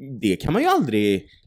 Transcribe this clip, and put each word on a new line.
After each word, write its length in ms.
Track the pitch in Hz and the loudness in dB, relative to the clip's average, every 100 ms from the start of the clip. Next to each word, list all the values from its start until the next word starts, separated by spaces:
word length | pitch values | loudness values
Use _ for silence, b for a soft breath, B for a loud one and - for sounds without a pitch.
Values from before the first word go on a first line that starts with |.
| 135 123 | -16 -4
det 160 | 101 92 | -2 0
kan 160 | - | 0
man 100 | 185 | 0
ju 60 | 339 | 2
aldrig 580 | 381 156 214 208 190 b b | 2 0 0 2 0 b b